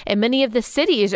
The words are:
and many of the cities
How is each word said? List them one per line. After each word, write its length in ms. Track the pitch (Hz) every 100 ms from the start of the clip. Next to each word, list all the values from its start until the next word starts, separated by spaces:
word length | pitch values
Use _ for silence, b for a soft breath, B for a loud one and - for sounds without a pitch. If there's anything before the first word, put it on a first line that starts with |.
| -
and 140 | 208
many 240 | 233 269
of 80 | 262
the 100 | 240
cities 520 | - 277 359 254 196